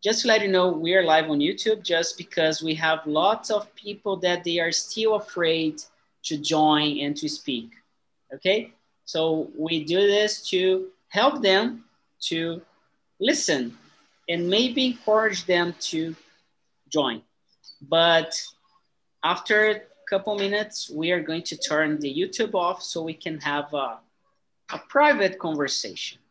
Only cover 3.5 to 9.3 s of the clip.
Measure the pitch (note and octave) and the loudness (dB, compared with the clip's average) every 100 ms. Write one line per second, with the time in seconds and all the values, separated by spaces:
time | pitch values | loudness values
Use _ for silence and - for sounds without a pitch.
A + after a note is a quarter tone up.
3.5 | G#3+ G#3 - G3+ G#3 G#3+ F#3+ F3+ F3 F3 | -4 -4 -16 -14 -8 -4 -2 0 -2 -2
4.5 | E3+ E3 D#3+ - - A3 G#3+ G#3 - E3 | -2 0 -2 -6 -2 0 0 -2 -2 0
5.5 | D#3+ D#3+ D3+ - _ _ _ - D#3 D3 | 2 0 -4 -14 _ _ _ -8 -6 -2
6.5 | D#3 D#3 D3+ D3+ D3 C#3+ C#3+ D3+ - - | 2 4 4 2 -2 -4 -4 -6 -8 -6
7.5 | B2+ A#2 - _ _ _ _ _ C3+ F#3 | -6 -8 -20 _ _ _ _ _ -6 0
8.5 | G#3 A#3 _ _ _ - D#3+ D#3+ | 0 -2 _ _ _ -8 -2 0